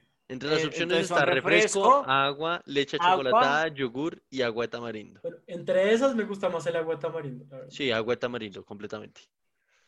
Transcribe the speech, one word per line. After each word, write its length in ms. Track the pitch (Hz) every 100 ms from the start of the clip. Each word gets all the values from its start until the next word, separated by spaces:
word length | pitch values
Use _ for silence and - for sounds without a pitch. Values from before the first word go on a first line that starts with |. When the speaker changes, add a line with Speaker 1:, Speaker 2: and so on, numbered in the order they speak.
| _ _ -
Speaker 1:
Entre 200 | 127 143
las 140 | 156
Speaker 2:
Eh, 40 | 156
Speaker 1:
opciones 140 | 147
Speaker 2:
entonces 220 | 170 165 165
son 80 | 165
Speaker 1:
está 80 | 135
refresco, 600 | 135 - 214 214 196 208
Speaker 2:
refresco, 160 | 277 131
Speaker 1:
agua, 520 | 135 139 139 165 175 -
leche 300 | 139 139 151
Speaker 2:
agua. 120 | 175
Speaker 1:
achocolatada, 600 | 185 131 131 139 147 160
yogur 540 | 139 131 123 160 - _
y 120 | 131
agua 220 | 120 110
de 40 | 117
tamarindo. 520 | 120 117 107 104 -
Speaker 3:
Pero 160 | 170 - -
entre 460 | 175 151 185 202
esas 220 | 226 277
me 100 | 233
gusta 240 | 202 196 190
más 180 | 165 160
el 100 | 165
agua 180 | 160 156
de 40 |
tamarindo, 440 | 165 160 143 123 -
la 80 | 131
verdad. 120 | -
Speaker 1:
Sí, 200 | - 135
agua 220 | 113 110
de 40 | 120
tamarindo, 460 | 123 120 107 95
completamente. 560 | - 107 104 107 104 - _ _ _ _ _ _